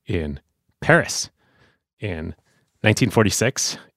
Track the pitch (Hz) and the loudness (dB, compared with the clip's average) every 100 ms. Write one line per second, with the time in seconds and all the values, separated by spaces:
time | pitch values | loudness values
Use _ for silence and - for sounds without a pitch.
0 | - 87 76 71 _ _ _ - - 165 | -6 -4 -4 -8 _ _ _ -6 2 2
1 | - - - _ _ _ _ _ _ - | 2 -6 -8 _ _ _ _ _ _ -10
2 | 104 80 78 - _ _ _ _ 107 104 | -8 -6 -8 -12 _ _ _ _ 2 2
3 | 113 117 101 - 117 - - - - | 2 2 2 2 -2 -2 -6 -6 -16